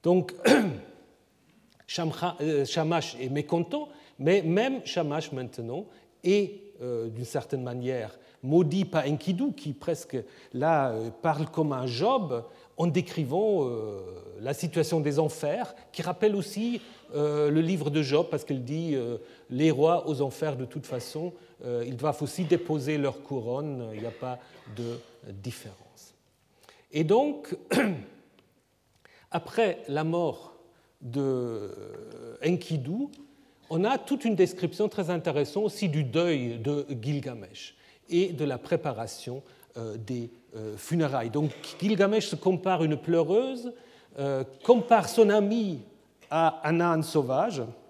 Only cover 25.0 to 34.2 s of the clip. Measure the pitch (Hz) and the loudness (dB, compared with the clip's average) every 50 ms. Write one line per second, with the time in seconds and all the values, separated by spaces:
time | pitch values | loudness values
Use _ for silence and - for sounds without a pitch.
25 | - - - - - - 98 98 98 123 120 - - 110 95 - - - _ - | -12 -18 -20 -20 -18 -16 -14 -10 -10 -10 -10 -10 -14 -18 -20 -20 -20 -20 _ -20
26 | - - _ _ _ _ _ _ _ _ _ _ _ - - _ _ _ - 151 | -20 -20 _ _ _ _ _ _ _ _ _ _ _ -20 -20 _ _ _ -2 0
27 | 160 156 202 233 285 294 285 - - - - - - - - - 269 208 180 135 | 2 4 4 4 4 2 -2 -6 -8 -10 -10 -10 -4 0 2 2 4 2 0 -4
28 | 104 - - - - _ _ _ _ _ _ _ _ _ _ _ _ _ _ _ | -8 -14 -20 -20 -20 _ _ _ _ _ _ _ _ _ _ _ _ _ _ _
29 | _ - _ - _ _ - 170 165 - - - 226 202 165 - - - 139 151 | _ -20 _ -20 _ _ -6 -6 -6 -4 0 2 2 2 2 -2 -6 -4 -2 -2
30 | 156 160 165 170 175 156 123 - - - - - - - _ _ _ _ _ _ | 0 0 0 0 0 0 -2 -6 -12 -20 -20 -20 -20 -20 _ _ _ _ _ _
31 | - 123 117 139 139 135 131 127 123 120 113 107 104 95 - - 101 104 104 - | -14 -6 -4 -2 0 0 0 0 -2 -4 -4 -6 -8 -8 -10 -12 -14 -14 -14 -14
32 | - - - - - - - - - 156 180 175 - - 160 151 123 131 175 233 | -14 -16 -16 -14 -14 -16 -14 -2 0 0 0 0 0 -2 -4 -2 -2 -2 -4 -4
33 | 277 285 - - - - - _ - _ _ _ _ - 160 165 185 220 269 254 | -4 -6 -8 -16 -20 -20 -20 _ -20 _ _ _ _ -4 0 2 2 2 2 0
34 | - - 285 262 | 0 -2 -2 0